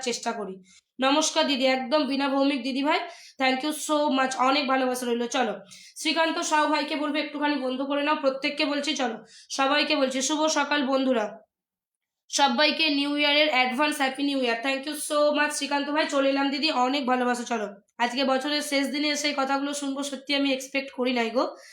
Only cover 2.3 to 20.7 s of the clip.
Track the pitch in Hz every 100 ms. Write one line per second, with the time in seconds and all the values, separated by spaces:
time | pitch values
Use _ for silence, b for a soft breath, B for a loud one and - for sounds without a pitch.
2.3 | 277 277 285 262 254 285 359 - B B
3.3 | - 262 262 302 294 - 302 294 262 262
4.3 | 254 262 294 262 262 254 247 240 233 233
5.3 | 269 226 - - B B - 311 320 320
6.3 | 339 311 311 294 302 294 294 294 294 285
7.3 | 285 294 285 254 262 277 285 294 302 269
8.3 | 262 294 294 294 285 294 269 247 220 B
9.3 | B B - 269 294 302 294 262 262 269
10.3 | 302 311 302 285 294 269 269 262 240 208
11.3 | - _ _ _ _ _ _ _ _ -
12.3 | - 277 240 302 302 311 285 285 294 294
13.3 | 294 302 254 254 247 302 294 269 262 285
14.3 | 269 240 233 277 269 294 294 - 294 294
15.3 | 294 294 294 277 285 285 302 311 277 269
16.3 | 277 277 285 311 262 254 285 247 247 247
17.3 | 240 233 226 202 - _ - 233 240 269
18.3 | 262 294 294 285 277 269 285 302 294 294
19.3 | 285 262 277 285 285 277 277 277 262 -
20.3 | 285 277 262 -